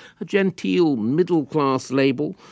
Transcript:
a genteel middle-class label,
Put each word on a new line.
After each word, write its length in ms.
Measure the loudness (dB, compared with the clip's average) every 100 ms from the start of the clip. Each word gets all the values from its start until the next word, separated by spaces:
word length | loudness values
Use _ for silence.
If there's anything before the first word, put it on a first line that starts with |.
| -16 -14
a 40 |
genteel 720 | -4 0 0 -2 -2 2 2
middle-class 960 | 2 0 0 2 0 -2 -2 0 0 -2
label, 460 | 0 2 0 -4 -8 -18